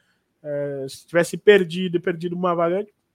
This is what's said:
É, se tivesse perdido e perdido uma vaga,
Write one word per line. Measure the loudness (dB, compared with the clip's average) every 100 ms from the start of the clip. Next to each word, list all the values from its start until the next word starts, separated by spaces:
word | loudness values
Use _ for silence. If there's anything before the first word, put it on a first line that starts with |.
| _ _ _ _
É, | -8 -6 -6 -6 -10
se | -12 -2
tivesse | 0 0 2
perdido | 6 6 4 -4 -4 -4
e |
perdido | -4 -4 -6
uma | -2 -2 0
vaga, | 0 0 -6 _ _